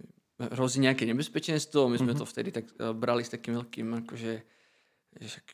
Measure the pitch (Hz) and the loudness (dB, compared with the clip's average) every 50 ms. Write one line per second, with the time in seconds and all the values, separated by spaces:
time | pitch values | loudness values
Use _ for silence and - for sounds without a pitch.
0 | - - - _ _ _ _ - 123 - 123 123 131 127 120 135 135 131 131 131 | -20 -20 -20 _ _ _ _ -8 -8 -6 0 2 2 2 4 4 6 6 6 4
1 | 113 117 113 131 151 - - 156 - - 160 151 147 - - 147 135 123 120 117 | 2 0 0 0 -2 -2 -4 -4 -2 0 0 0 0 2 4 4 6 6 4 2
2 | 127 120 123 143 120 - - 123 113 - - 117 113 - - - 113 113 113 110 | 2 2 2 0 -2 -6 -6 -6 -6 -4 -4 -8 -8 -8 -10 -6 -4 -4 -4 -2
3 | 123 120 120 120 117 - - 113 - - 117 117 117 - - - 113 113 117 117 | 0 2 2 2 0 -2 -8 -8 -6 -4 -4 -4 -4 -8 -8 -8 -6 -4 -4 -6
4 | 117 117 - 117 117 113 113 110 - _ _ _ _ _ _ _ _ _ _ _ | -6 -8 -10 -8 -6 -6 -6 -6 -8 _ _ _ _ _ _ _ _ _ _ _
5 | _ _ _ - - 110 - - _ - | _ _ _ -18 -16 -14 -16 -16 _ -20